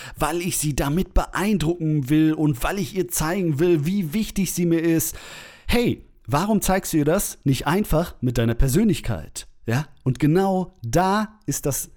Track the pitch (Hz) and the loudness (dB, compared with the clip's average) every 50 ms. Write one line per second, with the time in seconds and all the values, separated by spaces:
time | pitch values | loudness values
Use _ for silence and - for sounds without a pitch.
0 | - - - - 156 147 160 175 175 185 - - - 151 139 156 151 139 147 180 | -16 -12 -6 -4 -2 -2 -2 -2 -4 -2 -2 -2 -2 -2 -2 -2 -2 0 0 -2
1 | 185 - - - 160 - - - 180 214 214 170 151 156 175 175 160 156 151 151 | -2 0 0 0 0 0 -2 -2 0 0 0 0 0 0 -2 -2 0 0 0 0
2 | 135 123 151 156 156 156 156 160 156 151 139 117 - 147 175 202 180 - - 185 | 0 2 4 4 4 4 2 2 2 0 0 0 -2 -4 -2 -4 -4 -4 -4 -4
3 | 175 - - - - 208 - 208 180 165 147 131 175 180 175 156 139 165 196 208 | -4 -4 -4 -4 -2 -2 -2 -2 0 0 0 2 2 4 4 2 2 0 -2 -2
4 | 185 147 147 220 214 - - 202 190 - - - 180 170 165 165 160 170 165 160 | -2 -2 -2 -2 -4 -2 -2 -2 -2 -2 0 0 0 2 2 2 2 2 2 2
5 | - - - - - - - - - - - - - - - 240 247 - - - | 0 -2 -6 -10 -14 -16 -18 -18 -18 -20 -20 -10 -4 0 2 2 2 2 0 -2
6 | - - - - - - 113 143 185 208 226 190 - - 185 196 - - - 156 | -6 -20 -20 -20 -8 -4 -2 0 0 2 0 0 2 2 0 0 0 0 0 0
7 | 143 147 165 202 - - - - - 143 135 - - 143 160 202 208 - - 151 | 2 2 2 0 0 -4 -6 -4 0 0 0 0 0 0 0 0 0 2 0 0
8 | 175 - - - - 127 120 120 117 113 117 - 135 135 123 180 233 220 165 - | 0 -2 -4 -4 -4 -2 0 0 0 2 2 2 2 4 4 4 4 4 2 0
9 | - - 110 80 69 - - - - - - - - - 113 135 151 - - - | -2 -4 -6 -6 -6 -12 -14 -16 -16 -16 -18 -12 -4 -2 -2 -2 -2 -4 -10 -6
10 | - - - - - 143 156 185 190 196 190 185 180 - - - - 113 113 165 | -2 -2 0 2 2 4 4 4 4 2 2 0 -2 -4 -8 -12 -6 -2 2 2
11 | 185 190 196 214 214 208 - - _ - 135 - - 147 131 - - - - | 2 2 2 0 -2 -4 -8 -10 _ -6 -6 -4 -4 -4 -4 -4 -6 -10 -12